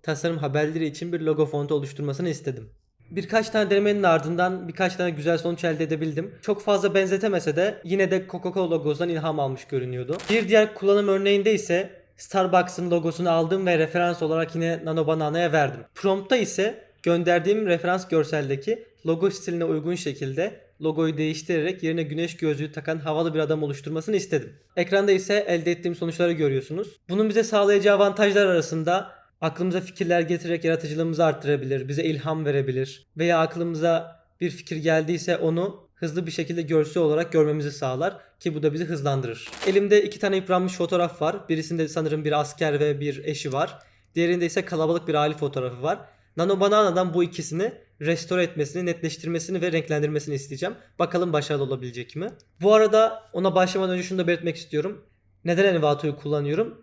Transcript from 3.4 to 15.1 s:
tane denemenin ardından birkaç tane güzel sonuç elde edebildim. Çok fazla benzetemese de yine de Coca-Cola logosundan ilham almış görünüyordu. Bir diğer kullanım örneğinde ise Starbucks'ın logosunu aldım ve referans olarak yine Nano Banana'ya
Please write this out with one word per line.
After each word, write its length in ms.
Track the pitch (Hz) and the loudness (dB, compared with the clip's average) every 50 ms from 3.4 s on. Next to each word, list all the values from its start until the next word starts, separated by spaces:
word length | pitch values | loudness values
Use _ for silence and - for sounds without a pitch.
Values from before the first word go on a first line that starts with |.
| 220 220 | 0 0
tane 200 | - 220 208 196 | 0 0 2 2
denemenin 320 | 202 202 208 208 208 208 196 | 2 4 4 2 2 4 4
ardından 680 | 175 165 160 139 156 175 170 180 185 190 185 180 165 | 4 4 4 2 0 0 0 0 0 0 -4 -8 -10
birkaç 280 | 165 - 185 180 180 | -4 -2 -2 -2 -2
tane 140 | 185 180 175 | -2 -2 -2
güzel 280 | 160 147 147 165 170 160 | -4 -2 0 0 0 0
sonuç 260 | 165 175 170 170 - | 0 -2 -4 -2 -2
elde 200 | 170 160 151 160 | -2 -2 -2 -2
edebildim. 500 | 147 160 151 160 160 147 160 170 - - - - | -2 -2 -2 -2 -2 -4 -4 -6 -8 -10 -8 -4
Çok 200 | - 208 208 - | -4 -4 -2 0
fazla 320 | 214 202 190 202 196 - | 2 2 2 2 2 2
benzetemese 600 | 196 190 185 196 190 220 214 196 170 - 160 143 | 2 2 2 0 0 0 0 0 0 0 0 0
de 240 | 165 185 214 208 - - | 2 0 0 0 -4 -6
yine 260 | 170 190 196 196 175 | -2 0 2 2 2
de 160 | 190 185 185 - | 2 0 -2 -4
Coca-Cola 420 | - 180 - 185 180 190 185 165 | -8 -8 -6 -4 -2 -2 0 0
logosundan 380 | 165 156 143 151 147 147 175 175 | 0 0 0 -2 -2 -2 -2 -2
ilham 320 | 170 156 151 160 156 156 | -2 -2 -2 -2 -2 -2
almış 240 | 139 135 131 127 - | -2 -2 -4 -6 -8
görünüyordu. 520 | - 143 131 123 127 127 123 123 123 160 196 - - | -6 -4 -4 -4 -4 -6 -6 -6 -4 -6 -6 -2 0
Bir 180 | 208 226 208 180 | 0 0 2 4
diğer 260 | 214 214 214 214 214 | 6 6 6 4 2
kullanım 340 | - 196 196 202 208 202 202 | 0 2 4 4 4 4 4
örneğinde 460 | 196 196 196 202 202 202 196 220 214 | 2 2 2 2 2 4 4 2 2
ise 360 | 190 - - 170 180 202 185 - - - _ _ | 2 2 0 0 0 -2 -4 -8 -18 -20 _ _
Starbucks'ın 720 | - - - - 196 185 180 180 180 175 180 - - 180 175 | -20 -14 -4 0 0 2 4 4 4 4 2 -2 -4 -2 0
logosunu 400 | 170 170 156 165 160 165 180 175 | 0 2 0 0 -2 -2 0 2
aldım 360 | 165 165 165 160 190 190 190 | 2 2 2 2 0 0 2
ve 120 | 180 175 160 | 2 2 2
referans 440 | 160 160 160 175 175 175 170 170 165 | 2 2 0 0 0 0 0 -2 -2
olarak 320 | 151 160 160 165 160 - | -2 0 0 -2 -2 -2
yine 260 | 165 165 165 170 165 160 | -2 -2 -2 -2 -4 -4
Nano 220 | 160 160 165 156 | -4 -2 0 0
Banana'ya 460 | 156 | 0